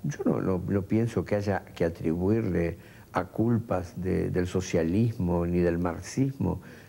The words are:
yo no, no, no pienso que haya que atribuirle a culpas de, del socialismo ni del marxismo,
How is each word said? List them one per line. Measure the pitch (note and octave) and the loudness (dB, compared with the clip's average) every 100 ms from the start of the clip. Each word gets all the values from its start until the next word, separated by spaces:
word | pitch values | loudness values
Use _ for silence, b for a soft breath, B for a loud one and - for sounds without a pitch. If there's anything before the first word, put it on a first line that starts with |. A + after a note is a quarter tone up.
| D3 | -6
yo | D3 | -2
no, | C4+ - | 0 2
no, | F#2 F#2 F#2+ | 0 0 0
no | G2 | -2
pienso | F#2 A2 A#2 G2 F2 | 2 0 2 0 0
que | G#2 | 0
haya | G2+ F#2+ - - | 0 -2 -4 -2
que | |
atribuirle | E2+ - E2+ E2 F#2 A2+ A2 F2 E2+ E2+ B B B | -2 0 -2 0 2 2 2 0 0 -4 B B B
a | F2+ E2+ | -4 -2
culpas | - A2+ A2+ - F#2 F2 - | 0 2 2 0 -4 -4 -6
de, | F#2 F2+ F#2 | -2 0 0
del | F#2+ F2 | 0 0
socialismo | F#2 F2+ F2+ E2 G2 A#2 A2 F2 F2 F2 | -2 0 0 2 2 2 2 0 2 2
ni | F2 | 2
del | F2 E2+ | 4 2
marxismo, | F2 E2+ - - C3+ C3 F2+ E2+ B B | 0 -4 -4 0 0 0 -2 -2 B B